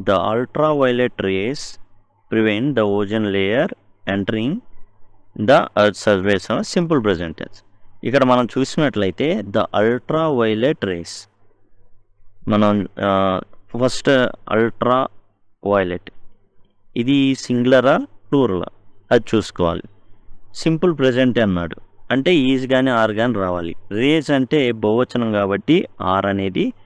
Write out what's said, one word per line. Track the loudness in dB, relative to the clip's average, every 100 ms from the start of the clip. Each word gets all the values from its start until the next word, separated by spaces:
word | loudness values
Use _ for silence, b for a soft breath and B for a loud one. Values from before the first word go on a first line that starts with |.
the | 0 0 0
ultraviolet | -2 -2 0 0 2 2 2 -2 -2 -2
rays | -2 -4 -6 -12 -16 -18 -20 _ _ _
prevent | 0 2 2 0 0
the | 0
ozone | 0 0 -2 0
layer | 0 0 0 -2 -6 _ _ -6 -4
entering | -2 -2 -4 -6 -10 -14 -14 -16 -20 -20 -16 -2
the | 4 4
earth | 4 2 2 2 2
surface | 2 2 0 -2
అని | -4
సింపుల్ | -2 -2 0 0
present | 2 0 -4 -10
tense. | -14 -18 _ -20 -20 -10
ఇక్కడ | -2 2
మనం | 4 4 2 -2
చూసినట్లయితే | -2 0 0 0 -2 -2 -2 -2
the | -2 -2 0 0
ultraviolet | 0 0 -2 -2 0 0 0 2 0 0 -4
rays, | -6 -8 -16 -20 _ -20 _ _ -20 -20 -20 _ _ -20 -10 0
మనం, | 2 4 2 -2 -2 0
uh, | 2 2 -2 -6 -18 -12 -2
first | -2 0 2 2 2 -4 -2 0
ultraviolet, | 0 0 0 0 -2 -8 -20 _ _ _ 0 0 0 -4 -10 -16 -18 -18 _ -20 -20 _ -10 -4
ఇది | 0 2 2 0
సింగులరా | -2 0 4 4 4 2
ప్లూరలా | -2 -14 -2 0 2 0 -6 -12 -20 -20 0
అది | 0 2 0
చూసుకోవాలి. | -2 -2 -2 -2 -10 -20 -20 -20 -16 -16 -14
సింపుల్ | -4 -2 0 0 2
ప్రెజెంట్ | 2 4 2 2
అన్నాడు | 0 0 -4 -10 -18 -16 -4
అంటే | -2 2 2
ఈజ్ | 2 0 0
కానీ | 0 2
ఆర్ | 2 2
కానీ | 2 0
రావాలి. | 0 -2 -2 -6 -10 -8
రేస్ | -2 0 0 0
అంటే | 0 0 0 0
బహువచనం | 0 0 0 0 -2 0
కాబట్టి | 0 0 0 2 0 0 -6
ఆర్ | -2 0 0
అనేది | -2 -2 -2 -4 -6